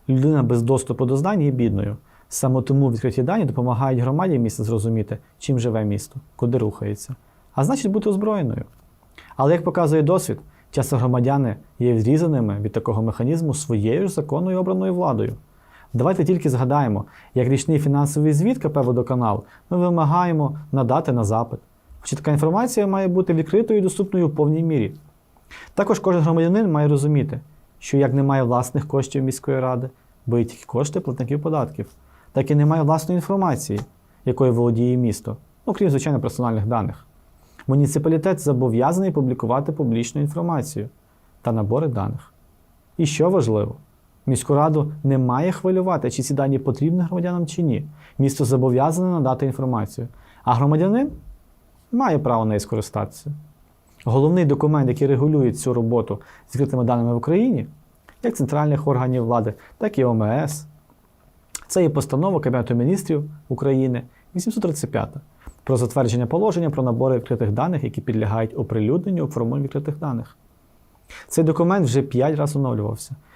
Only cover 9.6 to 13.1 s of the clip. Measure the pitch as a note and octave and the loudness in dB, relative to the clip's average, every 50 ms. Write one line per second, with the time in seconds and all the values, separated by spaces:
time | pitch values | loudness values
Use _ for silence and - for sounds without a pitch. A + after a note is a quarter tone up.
9.6 | E3+ F3 - F#3 E3+ D3+ D#3 D#3+ D3 D3 F#3 F#3 F#3 - - - - - - _ | 0 -2 0 0 2 2 4 4 4 4 2 2 0 -2 -6 -8 -10 -18 -20 _
10.6 | _ _ - D3 B2+ - C#3+ A#2 B2 B2+ B2 B2 A#2+ C3 C#3 C#3 C3+ A2+ G2+ - | _ _ -4 -4 -2 0 0 0 2 2 2 2 2 2 2 2 0 0 -2 -6
11.6 | - - _ - A#2+ B2 A#2+ A2+ G#2+ A2+ D3 D#3 F3 E3 D3+ C3+ A2+ G#2 G2+ G2+ | -10 -14 _ -2 0 2 2 2 4 4 4 4 2 2 2 2 0 0 -2 -2
12.6 | G#2 G#2 - A2+ - - G#2+ A2 A2 A2+ | -4 -4 -4 -4 -2 -2 0 0 0 -2